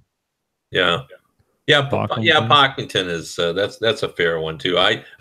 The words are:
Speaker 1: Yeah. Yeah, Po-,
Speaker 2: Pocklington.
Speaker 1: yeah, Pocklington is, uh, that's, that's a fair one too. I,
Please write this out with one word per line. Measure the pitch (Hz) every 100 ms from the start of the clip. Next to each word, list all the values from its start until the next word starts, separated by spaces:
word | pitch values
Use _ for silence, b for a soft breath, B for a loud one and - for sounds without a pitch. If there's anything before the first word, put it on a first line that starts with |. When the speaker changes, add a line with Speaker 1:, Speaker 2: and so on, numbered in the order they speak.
| _ _ _ _ _ _ _
Speaker 1:
Yeah. | 92 90 85 - - _ _ _ _ -
Yeah, | 147 135
Po-, | 104
Speaker 2:
Pocklington. | 104 117
Speaker 1:
yeah, | 113 156 117
Pocklington | 147 135 131 104 101 90
is, | 85 76 -
uh, | 85
that's, | 85 101 -
that's | 113 107
a | 92
fair | - 85 82
one | 80 80
too. | - 87
I, | 104 117 B B